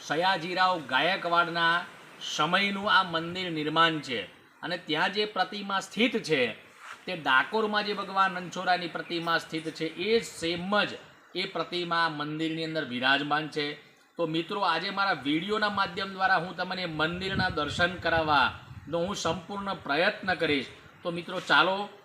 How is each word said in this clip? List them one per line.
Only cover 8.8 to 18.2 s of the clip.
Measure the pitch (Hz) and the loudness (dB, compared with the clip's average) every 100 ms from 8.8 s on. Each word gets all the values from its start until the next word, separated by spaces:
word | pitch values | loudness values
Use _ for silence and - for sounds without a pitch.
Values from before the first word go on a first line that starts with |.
| 170 | 0
પ્રતિમા | 170 156 170 165 165 | -6 -6 -4 0 0
સ્થિત | - 160 156 | -2 -8 -6
છે, | 143 160 | -6 -6
એ | 160 202 226 | -4 2 2
સેમ | - - 165 175 180 208 | 0 -6 -4 -4 0 0
જ | 165 - - - - 175 | 0 -4 -16 -20 -12 -6
એ | 190 | -4
પ્રતિમા | 170 160 175 175 170 165 | -4 -4 -4 -2 2 2
મંદિરની | 147 147 156 160 160 | 0 -4 -2 -2 -2
અંદર | 160 160 131 | -4 -4 -4
વિરાજમાન | 123 127 139 147 151 151 | 0 2 2 2 -2 -2
છે. | 151 147 151 - - _ - | -4 -4 -6 -14 -20 _ -4
તો | 165 | -2
મિત્રો, | 160 165 202 | -2 -2 0
આજે | 185 165 196 | 0 0 0
મારા | 196 196 | 0 0
વીડિયોના | 156 135 160 190 214 208 | 0 0 0 0 0 0
માધ્યમ | 196 190 185 196 | 0 -2 -2 -6
દ્વારા | 190 190 185 | 0 2 2
હું | 180 175 | 0 -6
તમને | 185 185 180 | -6 -4 -4
મંદિરના | 156 160 175 190 190 185 | 0 0 0 -2 0 0
દર્શન | 160 143 151 175 180 | 0 -2 2 0 0
કરાવવાનો | 165 165 | 0 2